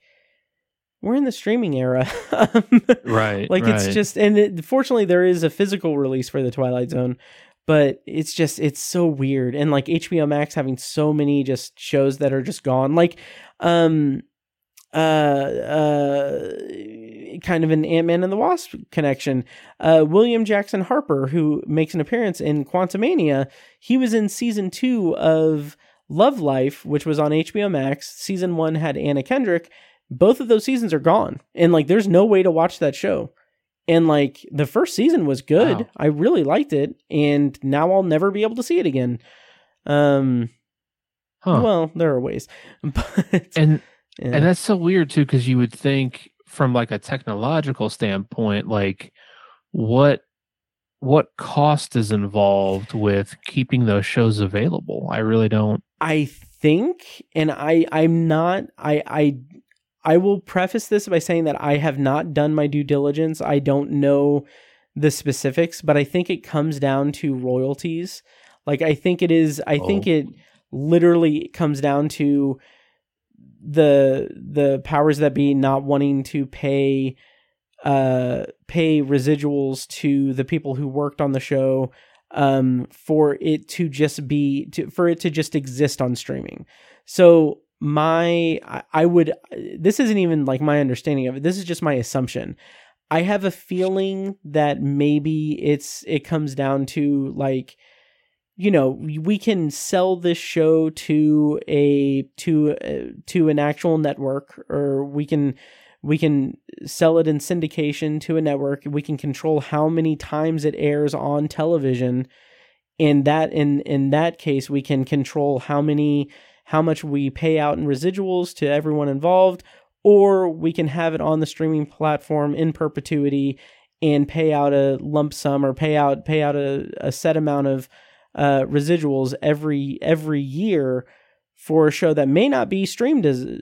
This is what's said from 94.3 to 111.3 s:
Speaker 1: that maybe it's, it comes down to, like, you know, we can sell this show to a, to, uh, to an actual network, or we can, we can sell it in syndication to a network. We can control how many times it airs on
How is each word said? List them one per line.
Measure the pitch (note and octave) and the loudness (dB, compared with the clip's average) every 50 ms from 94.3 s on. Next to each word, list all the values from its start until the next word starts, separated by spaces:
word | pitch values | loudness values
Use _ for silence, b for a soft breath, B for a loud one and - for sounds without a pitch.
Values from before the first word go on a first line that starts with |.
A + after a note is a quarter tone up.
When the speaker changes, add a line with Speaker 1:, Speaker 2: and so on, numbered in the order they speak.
| G3 - - | -10 -12 -14
Speaker 1:
that | D3+ D3 D3+ D3 D3 C#3+ C3+ | -4 0 0 0 0 0 -2
maybe | C#3 C#3 C#3 C#3+ C#3+ D3 D3 D3+ C#3+ D#3 D#3 D#3 D3+ D3+ D3 - | -2 -2 0 2 2 2 2 0 0 -2 -2 -2 -2 -4 -4 -2
it's, | C#3+ D3 D3 C#3+ - - - - - | 0 0 0 -2 -4 -10 -16 -14 -8
it | - D#3 C#3+ | -6 -6 -6
comes | - - E3 D#3 D3+ C#3 C3 | -4 -4 -4 -4 -4 -4 -4
down | C#3+ C#3 C3+ C#3 C#3 C#3 | -4 -2 -2 -2 -2 -4
to, | - - D#3+ D3 C#3+ C#3+ C#3 C3+ C3+ B2+ | -4 -4 -2 -2 0 0 -2 -2 -4 -6
like, | C#3 C#3 C3+ C3+ C3 B2+ - _ b b b b b b b b b b b b b _ _ _ | -4 -4 -2 -2 -4 -6 -10 _ b b b b b b b b b b b b b _ _ _
you | G3 F3+ G#3 | -2 0 2
know, | F#3+ D3 C3+ C3 | 4 4 2 2
we | C3+ - D3+ D#3 D3+ D#3+ D#3 G3 G#3+ G3+ | 0 -4 -8 -8 -8 -4 -2 -2 -2 0
can | - A3+ G#3 F3+ D#3+ D3 | 0 -2 0 0 -2 -2
sell | C#3+ - - - G3 F3+ F#3 F#3+ F#3 | -4 -6 -6 -2 0 2 2 2 0
this | F3 F3 F3 E3+ E3+ | 0 0 -2 -2 -2
show | - - - E3 D#3 D#3+ D#3+ D#3+ D#3+ D#3 | -6 -4 -2 2 4 4 4 4 2 0
to | D#3 - - - D#3 D3+ D3+ D3+ D3+ D3+ D3+ D3 D3+ - - - | -4 -6 -4 0 0 2 4 4 4 4 2 0 -2 -4 -4 -2
a, | D3+ C#3+ C#3+ C#3+ C#3+ C#3+ C#3 C#3 C#3 C3+ C3+ - _ | 0 2 2 4 2 2 2 0 0 -2 -4 -6 _
to, | - - F3 D#3+ D3+ D3+ D3+ C#3+ - - | -8 -4 0 0 2 2 0 -2 -4 -6
uh, | C2 D2 B1+ B1 B1 - - - | -8 -8 -8 -8 -10 -14 -16 -14
to | - - F3+ D#3+ D#3 | -4 0 2 2 2
an | D3 D3 | 2 2
actual | C#3+ D3 D3 - - E3+ D#3+ D#3+ | 0 -2 -2 -2 -2 0 0 0
network, | D3+ C#3+ - - C#3 C3 C3+ C#3+ - _ - - - - | 0 -2 -4 -4 -4 -4 -4 -6 -8 _ -18 -20 -12 -8
or | - C#3+ C#3+ C#3 C3+ C3+ C#3 | -4 -4 -2 -2 -2 -4 -4
we | C#3+ C#3 D3 D3+ | -4 -4 -6 -4
can, | - D#3+ D3 C#3+ C#3 C3+ b b b b b b b b b | -2 0 0 0 -2 -4 b b b b b b b b b
we | - C#3+ D3+ D3+ | -4 -2 0 0
can | E3 D#3 D3 C#3 C3+ C3+ - - _ - - - - | 2 2 2 2 0 -2 -6 -12 _ -20 -20 -18 -16
sell | D3+ - - F3 D#3+ E3 E3 | -14 -2 2 2 4 4 4
it | E3 | 2
in | D#3 D3+ C#3+ | 2 0 -2
syndication | - - F3+ F3 D#3+ D#3 - E3+ D3+ D3 C#3+ - D#3 D3+ D3+ D#3 | -2 -4 -4 -4 -4 -4 -4 -4 -4 -4 -4 -4 -4 -4 -4 -4
to | - - D#3+ | -4 -2 -2
a | D#3+ | 0
network. | D#3 D3 C#3+ C#3 D3 C#3 C#3+ C#3+ - | 0 0 -2 -2 -2 -4 -4 -6 -6
We | D3 C#3+ D3+ | -6 -6 -6
can | D3 - D3+ | -4 -6 -8
control | C3 - C#3+ C3 - - D#3+ D#3 D3 | -6 -6 -6 -8 -4 -2 0 0 0
how | C#3 - D3+ D3+ D3+ D#3+ | -2 -2 -2 0 0 0
many | E3 D#3+ D#3+ D#3+ D3+ | 0 0 0 0 -2
times | D3 - - D3+ D3+ D#3 E3 D#3+ D#3 D3 | -4 -6 -8 -6 -4 -2 -2 -2 -2 -2
it | D3+ - | -4 -2
airs | - D3+ D3 D3 D3 D3 C#3+ D3 | -2 -2 0 0 0 0 -2 -2
on | - C3 C#3+ | -4 -4 -4